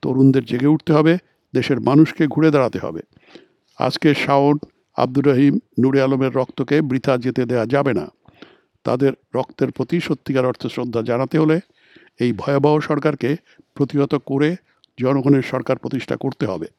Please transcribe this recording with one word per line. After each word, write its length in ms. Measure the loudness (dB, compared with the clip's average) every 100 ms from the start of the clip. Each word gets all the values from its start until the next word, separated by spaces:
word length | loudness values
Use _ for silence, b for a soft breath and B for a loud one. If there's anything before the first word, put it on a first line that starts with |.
তরুণদের 420 | -2 4 4 4
জেগে 220 | 0 -2 0
উঠতে 260 | 0 2
হবে, 260 | 2 4 0 _ _ _
দেশের 260 | -4 -2 -2
মানুষকে 460 | 2 4 4 2 -2
ঘুরে 240 | 2 2
দাঁড়াতে 280 | 2 0 -2
হবে। 220 | -8 -10 -14 _ b b b b b _
আজকে 360 | -4 0 0
শাওন, 440 | 0 0 2 2 0 -4 _ _ -4
আব্দুর 300 | -2 0 2
রহিম, 320 | 4 4 2 _ 0
নূরে 220 | 2 2
আলমের 300 | 2 0 -2
রক্তকে 500 | -2 -4 -6 -2 0
বৃথা 360 | 0 -4 0 -2
যেতে 280 | -2 -2 -2
দেয়া 200 | -2 0
যাবে 280 | 0 0
না। 120 | -2 -4 _ _ b b b b b
তাদের 280 | -4 0 0 -2 _
রক্তের 380 | -6 -6 -4 -6
প্রতি 280 | -4 -4 -4
সত্যিকার 460 | -4 -6 -4 -2 -2
অর্থে 220 | -4 -8
শ্রদ্ধা 340 | -8 -6 -6
জানাতে 360 | -4 -2 -2 0
হলে 220 | 2 0 -2 b b b b _
এই 120 | -2
ভয়াবহ 480 | -2 -2 2 2 2
সরকারকে 560 | 0 -2 -2 -2 -4 -4 b b _
প্রতিহত 400 | -4 -2 0 -2
করে 420 | -2 -4 -2 0 -2 _ _ _ -4
জনগণের 420 | 0 0 4 2
সরকার 360 | 2 -6 -4 -6
প্রতিষ্ঠা 380 | -4 -8 -6 -6
করতে 300 | -6 -6 -6
হবে। 200 | -6 -10